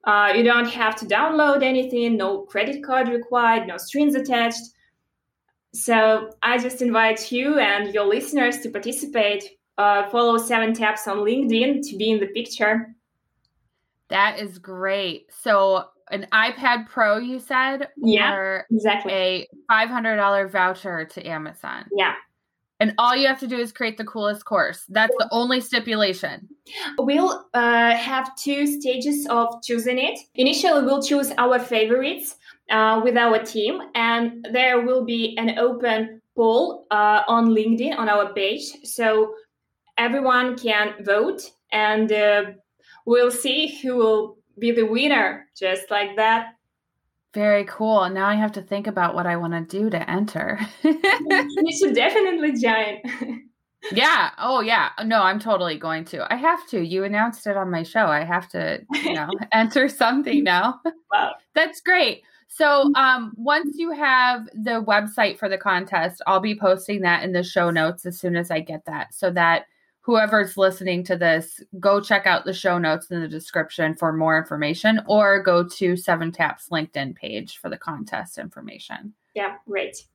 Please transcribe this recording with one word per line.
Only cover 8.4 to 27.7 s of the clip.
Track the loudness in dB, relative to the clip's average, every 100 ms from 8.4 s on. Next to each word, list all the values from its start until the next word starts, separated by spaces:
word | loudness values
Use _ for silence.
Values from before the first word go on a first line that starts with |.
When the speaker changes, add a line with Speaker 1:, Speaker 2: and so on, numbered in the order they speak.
| 0 -2
Speaker 1:
to | -8
participate. | -8 -8 -8 -4 0 0 -2 -8 _ _ 0
Uh, | 2 2 0
follow | 2 2 2
Seven | 2 0 0
Taps | 0 0 -2 -4
on | -2
LinkedIn | 0 0 2 2 2 0 -4
to | -4
be | 0
in | 0
the | -2
picture. | -6 -8 -2 0 0 -4 -16 _ _ _ _ _ _ _ _ _ _ _
Speaker 2:
That | 2 2 0
is | -12 -12
great. | -16 -6 -2 -2 -4 -8 _
So | -8 2 4 4 2 -2 _ -10
an | -10 0
iPad | 2 2 0 0 0 -2
Pro, | 0 2 2
you | -2 -10
said? | -4 -2 0 -4 -8 -2
Speaker 1:
Yeah, | 2 4 2
Speaker 2:
Or | 0 -4 -6 -2
Speaker 1:
exactly. | 0 2 0 -2
Speaker 2:
a | -2 0 -2 -8 -20 0
five | 2 2
hundred | -2 -2 0
dollar | 2 2 0
voucher | 0 0 -2 -8 -8 -10
to | -12 -10
Amazon? | -10 -10 -14 -12 -12 -6 -2
Speaker 1:
Yeah. | -2 -2 -14 _ _ _ _ _
Speaker 2:
And | -2 2
all | 2 4
you | 2
have | 0
to | -4
do | -6
is | -6
create | -6 -6 -6
the | -10
coolest | -4 -4 -4 -2
course. | 0 0 -4 -4
That's | 0 2 2
the | 0
only | 0 0 -2
stipulation. | -2 -4 -2 0 0 -2 -8 -10 -14 -20 -18 -12 -8 -2
Speaker 1:
We'll, | 0 2 2 -2 -4
uh, | 0 2